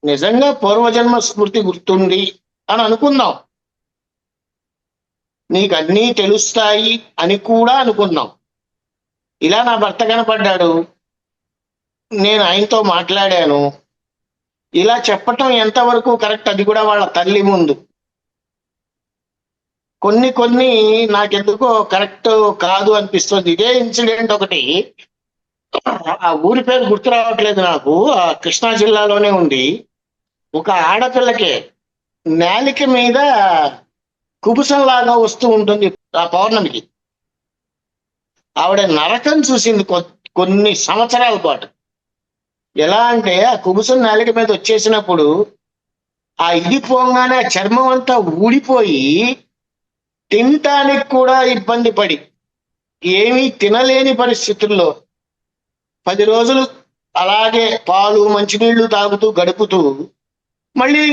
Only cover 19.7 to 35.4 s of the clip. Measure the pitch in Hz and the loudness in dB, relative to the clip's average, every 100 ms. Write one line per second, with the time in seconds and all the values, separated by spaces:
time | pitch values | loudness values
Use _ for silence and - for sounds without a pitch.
19.7 | _ _ - 196 220 254 254 233 247 254 | _ _ -6 0 2 0 0 0 2 2
20.7 | 226 214 220 220 202 208 202 202 208 254 | 2 2 2 0 0 0 -2 -2 0 0
21.7 | 220 208 190 196 - 226 220 208 202 180 | 0 0 -2 -4 -4 0 2 2 0 -2
22.7 | 190 208 214 202 190 - 196 175 170 226 | 0 2 0 0 -2 0 -2 0 0 0
23.7 | 254 233 226 226 226 226 208 196 165 247 | 0 -2 -2 -2 -2 -2 -2 -2 -4 -2
24.7 | 196 - _ - _ _ _ _ _ _ | -4 -4 _ -20 _ _ _ _ _ _
25.7 | - - 202 160 185 180 156 175 247 240 | -6 -6 -8 -6 -4 -2 0 0 0 0
26.7 | 254 214 202 262 233 226 220 208 196 180 | 0 0 0 0 0 0 0 0 0 0
27.7 | 151 139 165 262 233 175 151 170 - 226 | 0 0 2 2 2 0 -2 -4 -4 -2
28.7 | 220 208 208 208 202 202 190 160 135 131 | 0 2 2 2 2 2 2 0 0 -2
29.7 | 214 - _ _ _ _ _ _ 160 185 | -4 -10 _ _ _ _ _ _ -6 -2
30.7 | 185 160 208 254 254 247 233 180 127 - | 0 0 0 0 0 0 0 -2 -4 -8
31.7 | _ _ _ _ _ 160 160 175 208 277 | _ _ _ _ _ -4 0 0 0 -2
32.7 | - 277 247 240 254 285 233 196 165 147 | -2 0 0 2 2 2 2 2 0 -2
33.7 | - _ _ _ _ _ _ 214 233 277 | -6 _ _ _ _ _ _ -2 0 0
34.7 | 285 262 254 240 240 220 - | 0 0 0 0 2 0 -2